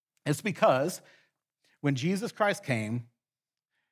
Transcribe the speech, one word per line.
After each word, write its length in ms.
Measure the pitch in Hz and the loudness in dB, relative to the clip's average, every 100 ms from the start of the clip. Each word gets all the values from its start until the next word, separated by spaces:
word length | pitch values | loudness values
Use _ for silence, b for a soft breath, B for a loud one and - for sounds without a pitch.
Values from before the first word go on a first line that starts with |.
| _ _ 147 | _ _ -4
It's 140 | 151 | -2
because 600 | 214 - 220 131 160 - - b b b _ _ _ _ | -2 2 4 4 0 -6 -16 b b b _ _ _ _
when 140 | 143 | -2
Jesus 380 | 135 165 196 226 | 0 0 -2 -4
Christ 320 | - 208 - | 0 0 0
came, 420 | - 117 107 120 - _ _ _ _ _ _ _ _ | -2 -2 -2 -6 -8 _ _ _ _ _ _ _ _